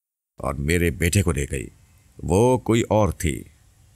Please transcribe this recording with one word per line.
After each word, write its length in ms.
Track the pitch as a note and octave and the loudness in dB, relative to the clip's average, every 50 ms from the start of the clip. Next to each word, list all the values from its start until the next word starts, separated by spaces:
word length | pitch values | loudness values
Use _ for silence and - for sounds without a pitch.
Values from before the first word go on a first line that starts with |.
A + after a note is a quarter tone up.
| _ _ _ _ _ _ _ - | _ _ _ _ _ _ _ -8
और 140 | - C2+ C#2+ | -6 -6 -4
मेरे 360 | C2 C#2 D2 E2+ F2 E2+ E2+ | -4 -2 0 0 2 2 0
बेटे 320 | C2+ A#1+ E2 F2 - G#2 G2 | 0 0 0 0 2 2 2
को 100 | F2 D#2 | 2 0
ले 140 | C#2+ C#2 | -2 -2
गई, 240 | C2+ - C2+ - - - _ _ _ _ _ _ _ _ - - | -4 -6 -8 -8 -10 -14 _ _ _ _ _ _ _ _ -10 -4
वो 340 | C#2+ E2 F#2+ A#2 B2+ B2+ A#2+ | 0 2 4 4 4 2 0
कोई 240 | - - A2+ A#2 - | 0 0 0 2 2
और 300 | - - G#2+ G#2+ F2+ D2+ | 2 2 2 2 2 0
थी, 340 | - - D#2+ C2 G#1+ - - _ _ _ _ _ _ _ _ _ | -2 -4 -4 -4 -6 -8 -16 _ _ _ _ _ _ _ _ _